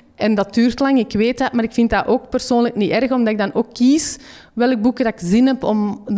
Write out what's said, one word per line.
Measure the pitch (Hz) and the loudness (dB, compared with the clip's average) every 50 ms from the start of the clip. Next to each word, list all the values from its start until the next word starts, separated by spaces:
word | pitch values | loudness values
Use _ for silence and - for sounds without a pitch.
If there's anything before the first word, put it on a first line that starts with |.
| - _ _ | -20 _ _
En | - - 214 220 | -4 -2 0 0
dat | 202 196 196 - | 0 -2 -2 0
duurt | 233 233 247 233 - | 0 0 0 2 0
lang, | 277 269 277 254 | 0 2 2 2
ik | 214 - - | 0 0 -2
weet | 202 220 240 254 - | 0 0 0 0 -2
dat, | 269 - - | -2 -2 -2
maar | 240 220 | -2 -2
ik | 226 - | -2 0
vind | - 233 226 | 0 0 2
dat | 220 196 - | 2 0 0
ook | - 220 254 - - | 0 -2 -2 -2 -4
persoonlijk | - 254 - - 254 240 240 233 233 | -6 -4 -2 0 0 2 0 0 0
niet | 202 208 175 | -2 -2 0
erg, | - 220 254 240 | 0 0 0 0
omdat | 262 254 233 220 214 | 0 0 0 0 0
ik | 208 | -2
dan | 202 196 - | -2 -4 -2
ook | - 226 - - | -4 -4 -4 -2
kies | - 240 254 285 320 - - - - - - - - - - - | 0 2 2 2 2 0 -4 -8 -10 -14 -20 -20 -20 -20 -12 -4
welk | 220 240 254 262 220 208 | -2 0 0 0 2 0
boek | 254 - | 0 0
dat | - 254 | 0 -2
ik | 226 - - 175 | -2 -4 -4 -2
zin | 175 190 233 254 | 0 2 4 4
heb | 269 262 262 - | 4 2 0 -2
om | - 214 214 208 208 202 - - - 208 | -2 0 0 -2 -2 -4 -6 -8 -6 -4